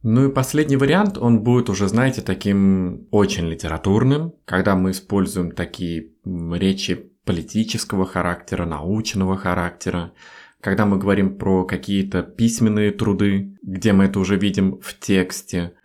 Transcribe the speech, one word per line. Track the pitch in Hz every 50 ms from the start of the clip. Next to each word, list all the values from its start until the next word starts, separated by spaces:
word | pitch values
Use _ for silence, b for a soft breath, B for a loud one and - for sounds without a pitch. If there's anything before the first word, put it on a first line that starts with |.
Ну | - 110 110 123 135 139
и |
последний | 135 135 127 - - 147 151 147 139
вариант, | 139 139 143 156 185 214 202 196 -
он | 120 120 117 110
будет | 101 120 120 123 120 -
уже, | 98 95 101 98
знаете, | 104 113 127 135 127 -
таким | - - 92 92 - 101 101 98 98 98 95 95 92 90 87 - - _
очень | - 104 101 92 - - 85 82
литературным, | 82 - - 80 80 78 - 95 98 107 120 131 139 151 160 165 - _ _
когда | - 92 92 95 104 98
мы | 92 92 95
используем | 95 - - _ 101 101 92 80 - 92 87 85
такие, | 80 - 87 - - - 90 85 85 82 80 - _ _ _
м, | 92 92 85 82 82 85
речи | 87 95 95 95 98 - - 90 - - - _ _ _
политического | - 95 85 - - - 107 113 113 - 110 - - - 95 92
характера, | 92 - 92 87 87 87 - - - - 92 87
научного | 82 78 71 73 87 104 110 110 - - 98 - - -
характера, | 95 - 92 90 87 87 87 85 - - - 87 87 85 87 B B B B B B B B B B
когда | - 104 95 101 107
мы | 101 101 95
говорим | 98 101 101 98 98 95 98
про | - - 98 95 92 90
какие-то | - 95 90 - - 101 98 95 98 - 90
письменные | 85 - - - 117 117 113 - 120 110 107 107 104 104
труды, | 101 - 110 104 101 92 101 101 98 98 98 - - _
где | - 98 95 95 85 110
мы | 98 95 98
это | 98 98 104
уже | 95 92 101
видим | 92 98 101 101 104 98 95 95 -
в | - - - _
тексте. | - - 101 95 90 92 - - - - - 90 87 87 - _